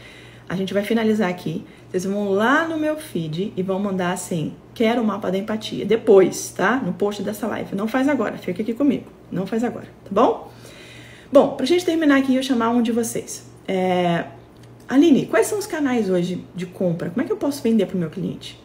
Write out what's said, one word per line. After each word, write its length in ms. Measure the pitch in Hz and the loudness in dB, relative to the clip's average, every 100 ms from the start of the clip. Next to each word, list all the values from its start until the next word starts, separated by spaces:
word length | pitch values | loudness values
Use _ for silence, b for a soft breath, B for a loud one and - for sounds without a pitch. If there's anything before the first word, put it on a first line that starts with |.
| B B B B B | B B B B B
a 80 | 180 | -6
gente 160 | 190 | -2
vai 120 | 202 | -2
finalizar 440 | 208 226 220 214 180 | 0 2 2 2 0
aqui, 380 | 180 165 160 - B B | -2 -6 -8 -10 B B
vocês 160 | 185 180 | -4 -4
vão 240 | 202 202 | -2 0
lá 380 | 196 226 294 330 | 2 2 2 0
no 100 | 320 | -2
meu 180 | 302 302 | -2 -4
feed 540 | - 175 151 160 208 - | -6 -6 -4 -4 -6 -4
e 60 | |
vão 160 | 190 190 | -4 -2
mandar 340 | 202 190 175 | -2 -2 -2
assim, 400 | 185 - 170 101 - - - | -4 -4 -4 -4 -8 -10 0
"Quero 260 | 220 247 | 0 2
o 40 | 214 | 0
mapa 260 | 202 202 | -2 -2
da 80 | 190 | -4
empatia", 440 | 214 220 - - | -4 -6 -6 -4
depois, 680 | 202 226 - 196 - - - - | 0 2 6 8 6 2 -8 -2
tá? 220 | 190 269 | 0 0
No 160 | 175 | -2
post 300 | 180 202 208 | -2 -4 -4
dessa 240 | 202 220 214 | -6 -6 -6
live, 280 | 208 180 196 | -6 -6 -4
não 120 | 220 | -2
faz 200 | 262 277 | 0 0
agora, 300 | 269 208 - | 0 -2 -6
fica 240 | - 180 | -6 -6
aqui 140 | 220 226 | -4 0
comigo, 300 | 285 202 - - - | 0 0 -4 -20 -8
não 160 | 175 190 | -6 -2
faz 160 | 226 | -2
agora, 240 | 240 - - - | -2 -6 -14 -18
tá 80 | - | -2
bom? 400 | 196 269 440 - B B B B B B B B | 2 4 2 -8 B B B B B B B B
Bom, 220 | 269 196 - | 6 6 2
pra 100 | 262 | 2
gente 180 | 349 | 2
terminar 360 | 359 330 302 269 | 2 2 4 4
aqui, 160 | 269 262 | 4 2
eu 80 | |
chamar 260 | 262 233 226 | 2 0 2
um 140 | 240 | 2
de 80 | 233 | 2
vocês. 640 | 226 226 - - - - - - | 0 -2 -4 -10 -12 -16 -14 -4
É, 580 | 190 185 180 175 170 - - - - - - - | 0 2 2 2 0 -4 -12 -20 -20 -20 -16 0
"Aline, 380 | 262 339 254 - | 4 6 4 2
quais 220 | - - | 2 2
são 100 | 415 | 0
os 80 | - | -4
canais 420 | 320 277 247 190 | -2 0 0 2
hoje 380 | 180 180 180 - | 0 0 -4 -10
de 140 | 175 180 | -10 -10
compra? 420 | - 185 165 180 | -2 -2 -2 -4
Como 140 | 233 | -4
é 20 | 330 | -2
que 60 | |
eu 60 | 427 | -2
posso 260 | 294 277 | -4 -2
vender 240 | 226 226 180 | 0 2 2
pro 100 | 185 | -2
meu 140 | 160 | -4
cliente?" 500 | - 170 - - - | -4 -6 -8 -14 -18